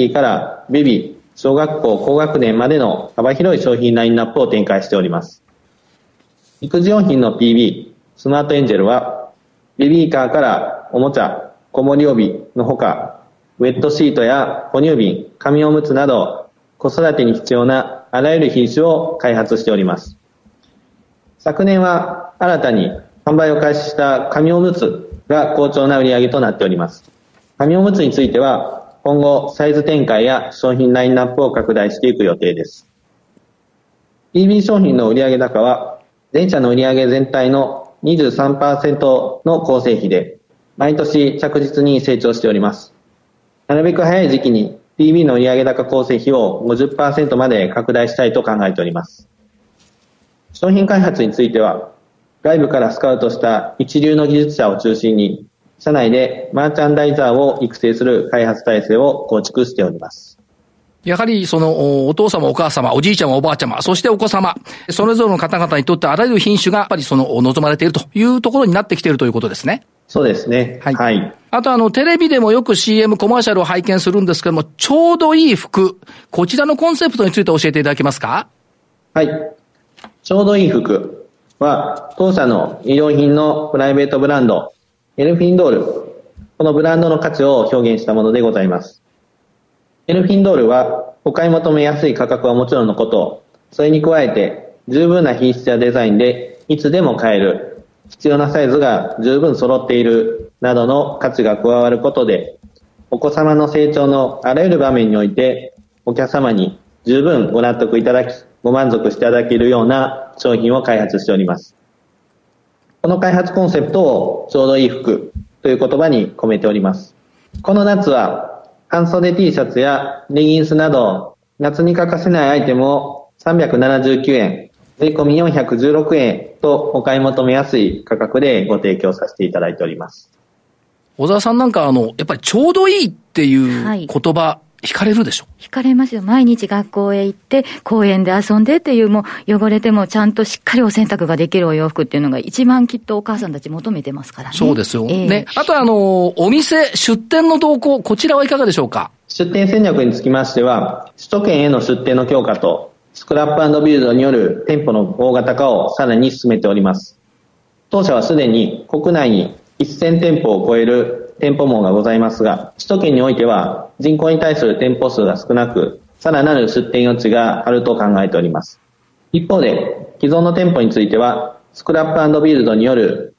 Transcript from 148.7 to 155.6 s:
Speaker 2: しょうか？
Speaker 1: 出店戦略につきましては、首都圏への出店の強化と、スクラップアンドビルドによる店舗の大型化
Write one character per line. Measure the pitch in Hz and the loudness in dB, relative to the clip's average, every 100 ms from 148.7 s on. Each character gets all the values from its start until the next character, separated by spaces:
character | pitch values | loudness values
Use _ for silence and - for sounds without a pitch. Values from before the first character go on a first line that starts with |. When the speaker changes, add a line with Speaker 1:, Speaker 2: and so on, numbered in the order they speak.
Speaker 2:
し | 160 | 0
ょ | 123 | -2
う | |
か？ | - - _ - | -4 -8 _ -18
Speaker 1:
出 | - 175 | -6 -2
店 | 196 196 | 0 2
戦 | 220 | 2
略 | 202 143 123 | 2 2 0
に | |
つ | 113 | 0
き | 135 | 0
ま | 131 127 | 0 0
し | |
て | 123 | 0
は、 | 123 113 95 - - _ | 0 0 -2 -8 -16 _
首 | - | -6
都 | 202 | -2
圏 | 202 147 | 0 2
へ | 147 | 2
の | 127 | 0
出 | 120 127 | 0 -2
店 | 135 127 | 0 0
の | 127 | 2
強 | 135 | 0
化 | 110 101 | 0 -2
と、 | 90 78 - _ _ | -2 -2 -6 _ _
ス | - - | -20 -4
ク | |
ラ | 151 151 | -2 0
ッ | 151 | 0
プ | |
ア | 151 | 2
ン | |
ド | 147 | 2
ビ | 151 143 | 4 4
ル | |
ド | 123 | 4
に | 123 | 2
よ | 135 | 2
る | 120 92 - - | 2 0 -2 -2
店 | 147 147 | -2 0
舗 | |
の | 110 95 110 | 0 -2 0
大 | 127 | 0
型 | 123 123 | 2 0
化 | 123 | 0